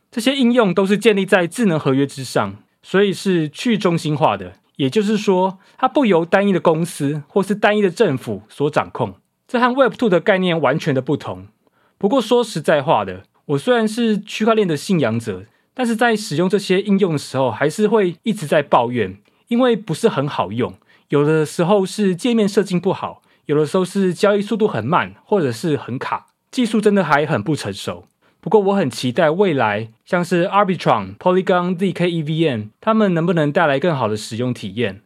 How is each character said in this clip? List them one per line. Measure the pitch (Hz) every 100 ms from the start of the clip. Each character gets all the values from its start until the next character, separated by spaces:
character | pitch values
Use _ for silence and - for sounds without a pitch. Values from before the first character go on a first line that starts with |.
| _
这 | 247
些 | 262 277
应 | 240
用 | 247 202
都 | 175 190
是 | 208
建 | 226 202
立 | 190
在 | 196 170
智 | - 208
能 | 156
合 | 143
约 | 135 139
之 | -
上， | 127 135 101 104 _ _
所 | - 190
以 | 202
是 | 165 196 175 151
去 | - 247 208
中 | 190 165
心 | 151 151
化 | 143 101
的。 | 90 - _ -
也 | 135
就 | 214
是 | 202 214
说， | 208 185 185 185 _ -
它 | 262
不 | 294
由 | 233 165
单 | 170 196 202
一 |
的 | 180
公 | 175 160
司 | 170 - 143 151 -
或 | 202
是 | 190
单 | 208 214 208
一 |
的 | 196
政 | 170 202 131
府 | - 98 -
所 | - 143
掌 | 143 87
控， | - 107 90 _ _ _
这 | 240
和 | 247
Webtwo | 254 247 - 233
的 | 175
概 | - 185
念 | 185 165
完 | 131 151
全 | -
的 | 131
不 | 127 107
同。 | - 92 95 _ _ _ _ _
不 | 202
过 | 269
说 | 214 240
实 | 233 165
在 | 143 151
话 | 139 123
的， | 98 92 - _ -
我 | 143
虽 | 247
然 | 240 220
是 | 220 226 214
区 | - -
块 | 220
链 | 220 190
的 | 147
信 | - 180
仰 | 117 117
者， | 113 92 104 _ _
但 | - 240
是 |
在 | 226 240 214
使 | -
用 | 147 180
这 | 202
些 | 202 185
应 | 202 196
用 | 190
的 | 143
时 | - 127
候， | 127
还 | 107 147
是 | 151 208
会 | 220 180 165
一 | 226
直 | 214 143
在 | 165
抱 | 143 156 120
怨， | 123 95 95 _ _ -
因 | 233
为 | 254 226
不 | 208
是 | 156 220
很 | 143 143
好 | - -
用。 | 113 98 95 _ _ -
有 | 143
的 | 147 156 147
时 | -
候 | 170 208 190
是 | - 196 175
界 | 247
面 | 226 196
设 | 208
计 | 190 175
不 | 185
好， | 160 90 85 _ _ -
有 | 147
的 |
时 | 147 185
候 |
是 | 185 196 185
交 | 170 202 208
易 |
速 | 202 220
度 | 214
很 | 123
慢， | 110 165 95 -
或 | - 208
者 | 139
是 | 117 170 139
很 | - 127
卡， | - 110 _ _ _
技 | - 226
术 | 220
真 | 208 196
的 |
还 | 156 147
很 | 151 127
不 | 104
成 | 143 107
熟。 | 95 - 87 - _ _ _
不 | 170
过 | 107
我 | 98
很 | 196 139
期 | - 127
待 | 120 156
未 | 175 202
来 | 139 110 104 113 _
像 | - 180
是 | 175 175
Arbitrum、 | 185 196 196 175 170 117 95 101
Polygon、 | 180 185 185 180 175 175
Z | 196
K | - 175
E | 170
V | 151 156 165
M， | 113 107 _
他 | -
们 | 220 202
能 | 165
不 | 170
能 | 170 147
带 | 180 156
来 | 135
更 | 180 143
好 | 107
的 | 107
使 | - 113
用 | 127
体 | 120 101
验， | 104 110 95